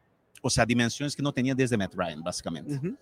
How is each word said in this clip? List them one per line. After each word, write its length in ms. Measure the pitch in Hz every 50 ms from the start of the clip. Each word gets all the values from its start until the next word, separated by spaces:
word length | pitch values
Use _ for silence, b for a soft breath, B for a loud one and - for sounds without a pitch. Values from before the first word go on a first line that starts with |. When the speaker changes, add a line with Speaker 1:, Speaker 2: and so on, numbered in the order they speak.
| _ _ _ _ _ _ - - -
Speaker 1:
o 80 | 131
sea, 160 | - - 117
dimensiones 500 | 110 120 120 120 117 - - 143 147 -
que 60 | - 139
no 100 | 143 139
tenía 220 | - 123 131 135
desde 240 | 127 135 117 120 107
Matt 160 | 95 87 -
Ryan, 280 | 90 90 85 80 76 82
básicamente. 520 | 90 87 - - 95 82 76 - - 147
Speaker 2:
Ujú, 220 | 139 131 180 254 -